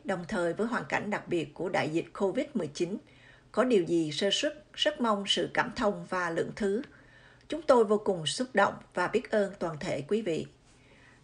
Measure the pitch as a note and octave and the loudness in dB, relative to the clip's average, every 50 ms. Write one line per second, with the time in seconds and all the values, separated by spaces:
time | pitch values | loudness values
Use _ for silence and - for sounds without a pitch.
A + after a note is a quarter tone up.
0 | - - F#3+ F3 F3 - A3 G3 E3+ E3+ E3 - G#3 A#3 B3 F#3 E3 - - - | -6 -4 -4 -4 -4 -4 -2 0 0 0 0 0 -2 -2 -2 -4 -4 -2 -2 -2
1 | - G#3 G3+ E3+ - - F3+ E3+ D3+ C#3+ - - - - - D3 B2+ D3 D#3 E3 | -2 -2 -4 -4 -4 -2 -2 -2 -2 -4 -6 -6 -4 -2 -2 -2 0 0 -2 -2
2 | - - - - G3+ F#3+ F3 B3 - - - A3+ E3 C#3+ - - F3 E3+ G3+ C4 | -4 -4 -4 -2 -2 0 0 0 -2 -2 -2 -4 -4 -4 -4 -4 -4 -2 -4 -6
3 | - - - - - - - - - - - G#3 A#3 B3+ B3 G3 E3+ D#3 E3+ E3+ | -10 -12 -20 -20 -20 -20 -20 -20 -18 -4 0 0 2 4 4 4 4 4 2 2
4 | D#3+ D3+ C#3+ - G#3 G3 - - - D4+ D4+ - - - - - - D4+ D4 D4 | 2 0 0 0 0 0 2 2 0 -2 -4 -6 -16 -10 -4 -2 0 0 0 2
5 | B3 A3+ G#3 G3+ G3+ - - G#3 E3 D3 - D3+ - B3 - - B3 G3+ G3+ F3 | 2 2 2 2 2 0 0 0 0 0 0 0 -2 0 0 0 0 0 0 -2
6 | E3+ - F#3 F#3 F3+ E3+ E3 E3+ - D3 D3 - A3 G3 G3 A#3 D4 - - - | -4 -6 -4 -2 -2 0 0 -2 -2 -2 -2 -2 0 0 0 0 -4 -6 -14 -20
7 | - - - - - - - - - - D4 D#4 - - C4+ A#3+ A3 G3+ G#3+ G#3 | -20 -20 -20 -20 -20 -20 -20 -18 -10 -8 -8 0 4 6 6 8 6 6 4 2
8 | G#3 - F#3+ E3+ D#3 C#3+ - - B3+ - - G3+ G3 - - - - - - F#3 | 2 0 -2 0 -2 -4 -2 -4 -4 0 4 4 4 4 2 -2 -12 -8 -4 -2
9 | F3+ - - A#3 B3 - - G#3+ G3+ F#3 F#3+ - F#3+ E3+ D#3+ C#3+ F#3+ F3+ - C#3+ | 0 0 0 -2 0 0 0 0 0 0 -2 -4 -6 -6 -6 -6 -6 -4 -4 -4
10 | C#3 - G#3 A3+ G#3+ F3+ D#3+ D#3 C#3 - - - _ - - - - - - - | -2 -2 -2 0 0 0 -2 -2 -4 -8 -12 -20 _ -20 -20 -20 -20 -20 -20 -20
11 | - - - - | -20 -20 -20 -20